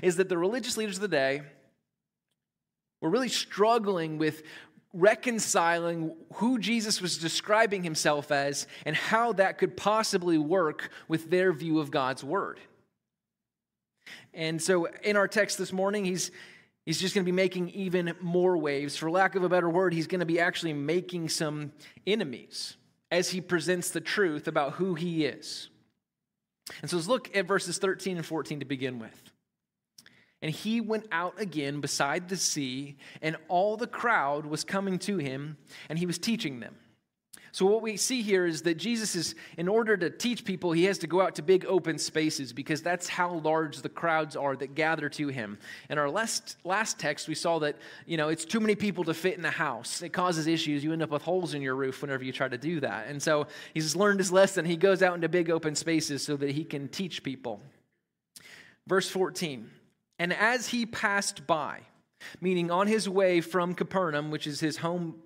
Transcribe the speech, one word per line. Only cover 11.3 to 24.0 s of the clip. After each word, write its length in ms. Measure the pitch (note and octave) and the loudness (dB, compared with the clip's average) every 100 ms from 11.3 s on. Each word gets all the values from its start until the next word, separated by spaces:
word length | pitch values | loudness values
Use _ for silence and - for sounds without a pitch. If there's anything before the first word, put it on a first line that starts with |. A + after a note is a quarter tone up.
their 240 | F3+ F#3+ | 2 4
view 240 | D3 E3 D#3 | 2 2 2
of 120 | C#3+ | 2
God's 340 | D3 C3 C3 | 0 0 -2
word. 360 | C#3 F#3+ G#2 - - _ _ _ _ _ _ _ _ _ _ _ _ _ - - - | -2 -2 -4 -8 -18 _ _ _ _ _ _ _ _ _ _ _ _ _ -20 -20 -14
And 260 | E3+ D#3+ E3 | -6 -2 0
so 280 | F#3+ F#3 E3 - | 4 4 2 -2
in 140 | G#3 G#3 | 2 4
our 120 | F#3+ | 4
text 280 | A3 G3 - | 2 2 0
this 160 | F3 | -4
morning, 320 | F#3 G3 G#3 | -2 0 0
he's 260 | F#3 F3+ - - - - _ _ - | 0 -2 -4 -10 -20 -20 _ _ -4
he's 140 | D#3+ | -2
just 140 | F#3 | 0
gonna 100 | G3+ | 0
be 80 | F3+ | 2
making 380 | F3+ F#3+ F#3 F3 | 2 2 0 -4
even 440 | G3 F#3+ F3+ E3+ E3+ | -4 -2 0 0 -4
more 360 | F3 F3+ F#3 F3 | 0 4 4 4
waves. 400 | D3+ C#3+ C#3+ - | 0 -2 -2 -4
For 140 | D#3+ | 0
lack 240 | F#3 F#3 | 2 2
of 80 | F#3 | 2
a 60 | F3+ | 2
better 220 | F3+ E3+ | 4 4
word, 240 | E3+ F#3 | 4 2
he's 120 | E3 D#3 | 2 -2
gonna 200 | F#3 E3 | -2 0
be 120 | E3 | 2
actually 360 | F3 F3 E3+ | 2 0 -4
making 560 | D3 C#3+ F3 F3 F3 D#3+ | -2 0 -2 -2 -6 -4
some 420 | - D#3 D3+ C#3+ - - - F3+ | -2 -2 -4 -8 -12 -20 -8 -2
enemies 680 | A3 D3+ G#2 - - - - _ _ - | 0 -2 -8 -12 -12 -12 -14 _ _ -2
as 200 | E3+ F3+ | 0 0
he 100 | F#3 | -2
presents 500 | - F3 D3+ F3+ E3+ | 0 0 2 0 -2
the 100 | E3 | -4